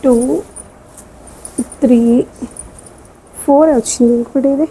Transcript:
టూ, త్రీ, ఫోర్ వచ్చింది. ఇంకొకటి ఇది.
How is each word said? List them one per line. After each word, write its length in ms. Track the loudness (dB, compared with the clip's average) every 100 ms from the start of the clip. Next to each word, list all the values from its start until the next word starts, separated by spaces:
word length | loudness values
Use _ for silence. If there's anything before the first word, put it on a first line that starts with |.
టూ, 100 | 2 0 0 -4 -6 -20 -20 -20 -20 -20 -20 -20 -20 -20 -14 -10 -10 -4
త్రీ, 160 | 2 2 4 0 -2 -10 -16 -16 -20 -20 -20 -20 -20 -20 -20 -10
ఫోర్ 280 | 0 2 4 0
వచ్చింది. 340 | -2 0 0 2
ఇంకొకటి 300 | -2 -2 -2
ఇది. 120 | -2 -4